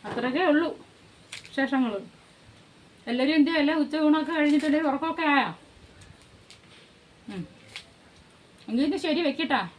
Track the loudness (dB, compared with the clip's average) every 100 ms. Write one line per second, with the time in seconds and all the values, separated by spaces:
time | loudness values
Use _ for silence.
0 | -8 -4 -2 0 2 2 0 -6 -20 -20
1 | -20 -20 -20 -20 -10 -4 0 0 0 -4
2 | -12 -20 -20 -20 -20 -20 -20 -20 -20 -16
3 | -6 0 2 4 4 4 2 0 0 2
4 | 2 2 0 0 2 2 2 0 0 -2
5 | -4 -2 2 2 0 -8 -20 -20 -20 -20
6 | -20 -20 -20 -20 -20 -20 -20 -20 -20 -20
7 | -20 -20 -14 -12 -12 -16 -20 -20 -20 -20
8 | -20 -20 -20 -20 -20 -20 -6 -2 0 0
9 | -2 0 0 -2 -2 -2 -2